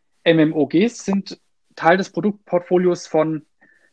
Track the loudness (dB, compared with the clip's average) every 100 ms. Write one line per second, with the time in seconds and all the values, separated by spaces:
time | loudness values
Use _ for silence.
0 | _ _ 0 2 2 0 0 0 0 -2
1 | -6 -6 -6 -16 _ _ _ -2 2 2
2 | 0 -4 -4 -6 _ -6 0 0 2 -2
3 | -4 -2 -2 -4 -10 _ _ _ _